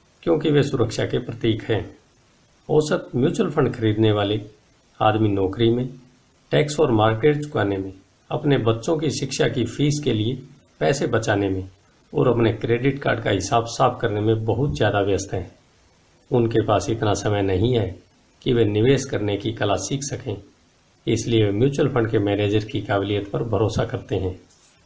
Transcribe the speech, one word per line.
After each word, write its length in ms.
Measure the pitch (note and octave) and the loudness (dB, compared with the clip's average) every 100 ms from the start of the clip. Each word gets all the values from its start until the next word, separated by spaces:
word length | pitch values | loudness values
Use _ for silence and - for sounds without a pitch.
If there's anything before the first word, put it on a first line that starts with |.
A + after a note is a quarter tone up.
| _ _ | _ _
क्योंकि 280 | E3+ D#3 D#3 | 0 2 4
वे 120 | C#3+ | 2
सुरक्षा 420 | - B2 A2 - - | 2 0 -2 -2 -2
के 120 | B2+ | -4
प्रतीक 440 | A#2+ A2 A2+ G#2+ | -6 -2 0 0
हैं। 180 | - G#2 - - _ _ _ _ _ _ - | -2 -2 -4 -14 _ _ _ _ _ _ 0
औसत 400 | D3+ D3+ F3+ - B2 | 0 2 -2 -2 0
म्यूचुअल 340 | D3 - F#3 | 0 0 0
फंड 240 | D3+ A#2+ | 0 0
खरीदने 380 | - A2 G#2 A2 | 2 0 4 4
वाले 280 | G#2 G2+ A2 - - _ _ _ - | 4 0 -2 -6 -18 _ _ _ 0
आदमी 280 | A2 A2 A2 | 2 4 2
नौकरी 420 | G2 F#2+ A2+ A2+ | 2 0 2 2
में, 180 | A#2+ C3+ - - _ _ _ - | 2 -4 -10 -20 _ _ _ -2
टैक्स 280 | D3 D3 - | 0 0 0
और 120 | C#3 | 2
मॉर्गेज 500 | A2 A2 A2 D3+ D3 | 4 2 4 2 2
चुकाने 340 | D3 A2 G2+ G2 | -2 -2 -2 -2
में, 160 | F#2+ - _ _ - | -6 -12 _ _ -8
अपने 280 | C3+ D3 B2+ | -2 0 2
बच्चों 380 | A2+ A2+ - D#3 | 2 0 -2 -2
की 120 | B2+ | -2
शिक्षा 380 | - - - B2+ | -4 -4 0 0
की 160 | B2+ | 0
फीस 360 | A2 - D3 D3 | -2 0 0 0
के 80 | C3+ | 0
लिए 300 | G#2+ A2 C3 - - _ - | 0 -2 -4 -10 -20 _ -4
पैसे 260 | D3+ C#3 D#3 | -2 0 0
बचाने 420 | A2+ A#2 G2+ G2 | 0 0 0 0
में 200 | F#2+ F#2 - _ _ _ | -2 -6 -16 _ _ _
और 160 | D3+ B2+ | 0 2
अपने 240 | A2+ A2+ | 4 2
क्रेडिट 460 | A2+ A2+ A#2+ C3+ C3+ | 0 -2 0 0 -2
कार्ड 220 | B2+ A#2 | -2 -2
का 100 | A2 | -2
हिसाब 340 | G2+ - A#2 A#2 | -2 0 0 0
साफ 320 | - B2+ - | 0 0 0
करने 200 | A2 G#2 | -2 0
में 240 | A2 A2 | 2 2
बहुत 320 | A2 G#2+ D3 - | 0 0 -2 0
ज़्यादा 240 | G#2+ G2+ | 0 0
व्यस्त 340 | G2 F2+ - | 0 -2 -4
हैं। 160 | F#2+ F2 - _ _ _ _ _ _ - | -8 -8 -16 _ _ _ _ _ _ -2
उनके 340 | B2 A2+ A2+ G#2+ | 0 2 2 2
पास 240 | G2+ A#2 | 0 0
इतना 240 | A2+ G#2+ | -2 0
समय 280 | F#2+ G#2+ G2+ | 0 0 0
नहीं 320 | G2 F#2 A#2 A#2+ | 0 0 2 0
है 200 | F#2 - _ _ _ _ | -2 -8 _ _ _ _
कि 100 | - | 0
वे 120 | - | 2
निवेश 400 | G#2 G#2+ B2 C#3 | 2 2 4 2
करने 320 | - - G#2 G2+ | 0 -4 -2 -2
की 160 | A2 | -4
कला 240 | A2 G#2 F#2+ | -2 -2 -2
सीख 240 | - C#3 | -2 -6
सकें, 340 | - A#2+ A#2 F#2+ - _ _ _ _ _ - | -6 -8 -8 -10 -14 _ _ _ _ _ -2
इसलिए 380 | A2 - A2+ | -2 2 2
वे 60 | G#2 | 2
म्यूचुअल 360 | G2+ C#3 C#3+ C#3+ | 2 2 2 0
फंड 220 | A#2+ A2 | 0 0
के 80 | G#2+ | 0
मैनेजर 460 | G2+ G2+ G#2 G#2+ | 0 0 0 0
की 160 | G#2+ G#2 | -2 -6
काबिलियत 500 | - G2+ G2+ G2+ G2+ | -2 -2 0 -4 -4
पर 120 | A#2+ | -6
भरोसा 420 | A2+ G2 G#2 C3 | -2 0 0 0
करते 320 | - - - G2 | -4 -6 -6 -4
हैं। 240 | F#2 - - _ _ _ | -4 -6 -16 _ _ _